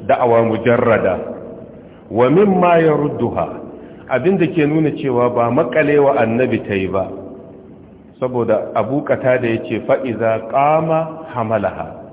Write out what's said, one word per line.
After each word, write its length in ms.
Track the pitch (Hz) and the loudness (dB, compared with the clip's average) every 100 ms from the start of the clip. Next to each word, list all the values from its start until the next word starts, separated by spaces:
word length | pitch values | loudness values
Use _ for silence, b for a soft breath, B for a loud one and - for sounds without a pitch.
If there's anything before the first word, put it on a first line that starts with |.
da'awa 400 | 104 135 127 117 | 0 0 4 4
mujarrada. 720 | 113 110 127 120 120 107 98 87 - - - - - - B B B | 4 2 2 2 4 2 2 -2 -6 -12 -14 -16 -18 -20 B B B
Wa 160 | 101 123 | 0 4
mimma 560 | 156 208 185 175 170 | 4 4 4 4 4
yarudduha, 640 | 160 147 147 123 120 95 80 - - - B B B | 4 2 0 -2 -4 -2 -6 -8 -14 -18 B B B
abinda 320 | 127 143 196 | -2 2 2
ke 160 | 160 - 147 | 0 2 2
nuna 240 | 156 151 - | 2 0 -2
cewa 320 | 139 120 120 | -2 0 2
ba 160 | 117 117 127 | 2 0 2
makale 400 | 165 156 143 147 | 0 0 2 4
wa 160 | 143 120 | 4 4
Annabi 400 | 113 113 127 110 - | 0 2 0 0 -2
tayi 240 | 101 95 | -2 -2
ba, 160 | 95 92 - - - - - - - - - - - | -2 -4 -8 -14 -16 -20 -20 -20 -20 -20 -20 -20 -8
saboda 560 | 127 123 110 107 - 117 | -6 -2 0 0 0 -4
Abu 320 | 107 139 151 | -2 -2 -2
Qatada 400 | 127 131 127 117 | -2 2 0 0
yace, 400 | 110 - 110 - | -2 -2 -6 0
"Fa 160 | 135 | -2
iza 480 | 135 104 113 113 - | 0 -2 0 -2 -2
qama 800 | 135 143 156 160 160 160 - - | 0 2 2 2 -2 -2 -8 -10
hamalaha." 720 | 123 110 110 95 80 82 - - | -6 -2 0 -2 -4 -12 -12 -18